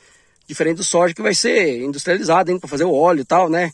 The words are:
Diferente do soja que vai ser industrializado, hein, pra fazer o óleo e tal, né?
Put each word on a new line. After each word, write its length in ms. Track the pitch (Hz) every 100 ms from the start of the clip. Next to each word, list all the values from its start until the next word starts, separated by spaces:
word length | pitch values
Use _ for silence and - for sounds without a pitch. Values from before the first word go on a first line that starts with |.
| _ _ _ _ -
Diferente 300 | 147 160 165
do 80 |
soja 300 | 151 170 175
que 80 | 170
vai 120 | 214
ser 460 | 180 233 247 165 120
industrializado, 680 | 135 139 180 190 202 165 175
hein, 80 | 180
pra 100 | 143
fazer 160 | 143
o 80 | 175
óleo 300 | 139 170 160
e 20 |
tal, 240 | 127 170 175
né? 240 | 165 170